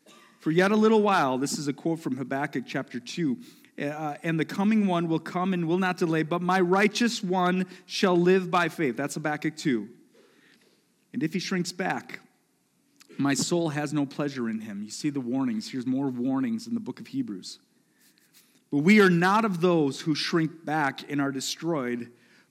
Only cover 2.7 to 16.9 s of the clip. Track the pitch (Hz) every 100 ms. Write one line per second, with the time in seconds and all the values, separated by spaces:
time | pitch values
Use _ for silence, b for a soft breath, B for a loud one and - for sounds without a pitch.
2.7 | 139 131 123 - - 151 120 B B B
3.7 | - 147 151 151 147 165 160 147 - 202
4.7 | 220 196 170 170 160 - 175 190 180 165
5.7 | 185 185 180 175 160 156 175 175 185 175
6.7 | 190 214 - 233 233 180 185 180 185 185
7.7 | B B - 196 175 175 190 180 175 165
8.7 | - 143 117 139 170 151 151 156 156 165
9.7 | 113 101 - _ b b b b b b
10.7 | b b b _ 123 160 180 - 185 -
11.7 | - 180 123 - - _ _ _ _ _
12.7 | _ _ _ - - 139 135 - 175 165
13.7 | 147 143 147 139 - 143 135 117 110 110
14.7 | 101 107 - 151 139 117 131 127 110 -
15.7 | 131 123 131 139 123 131 135 127 113 117
16.7 | 117 107